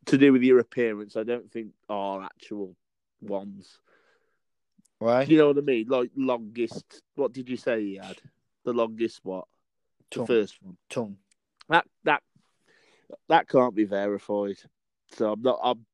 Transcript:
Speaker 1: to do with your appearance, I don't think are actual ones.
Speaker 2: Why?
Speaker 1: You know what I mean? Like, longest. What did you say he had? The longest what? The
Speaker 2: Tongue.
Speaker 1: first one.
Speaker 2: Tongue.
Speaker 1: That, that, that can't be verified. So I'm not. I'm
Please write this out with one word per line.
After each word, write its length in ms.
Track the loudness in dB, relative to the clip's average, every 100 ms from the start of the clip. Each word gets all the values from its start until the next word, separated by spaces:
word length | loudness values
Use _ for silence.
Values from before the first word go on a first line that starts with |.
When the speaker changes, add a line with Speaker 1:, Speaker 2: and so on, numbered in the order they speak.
| 0
Speaker 1:
to 100 | 6
do 160 | 8
with 80 | 6
your 160 | 6 4
appearance, 580 | 4 -2 -2 -4 -8 -8
I 60 |
don't 300 | -6 -6 -8
think 220 | -14 -14 _ _
are 340 | -8 -6 -8
actual 520 | -10 _ -14 -12 -12 -14 _ _ _ _
ones. 560 | -10 -8 -8 -18 -20 _ _ _ _ _ _ _ _ _ _ _ _ _
Speaker 2:
Why? 240 | 0 0 4
Speaker 1:
You 120 | 6
know 120 | 6
what 100 | 4
I 20 |
mean? 240 | 0 -2 0
Like, 220 | -2 -2 -4
longest. 840 | -2 -4 -6 -6 -6 -6 -18 -20 _
What 180 | -4 -4
did 160 | -4 -10
you 100 | -8
say 240 | -4 -4
he 120 | -4 -8
had? 200 | -14 -18 -20 _ _ _ -4
The 80 |
longest 460 | -2 -2 -2 -6 -6
what? 240 | -10 -10 -12 _ _ _ _ _ _
The 80 | -10
Speaker 2:
Tongue. 80 | 0
Speaker 1:
first 320 | 2 0 -6
one. 140 | -20 -20 _
Speaker 2:
Tongue. 280 | -8 -8 -12 _ _ _ _ _
Speaker 1:
That, 160 | 0 0 _ -2
that, 180 | -2 -4 _ _ _ _ _ _ _ _ -20 _
that 180 | 2 4
can't 280 | 2 2 0
be 80 | -2
verified. 720 | -2 -2 -6 -4 -4 -4 -8 -16 _ _ _ _
So 200 | -4 -4
I'm 100 | 0
not. 160 | -2 0
I'm 240 | -2 -4 _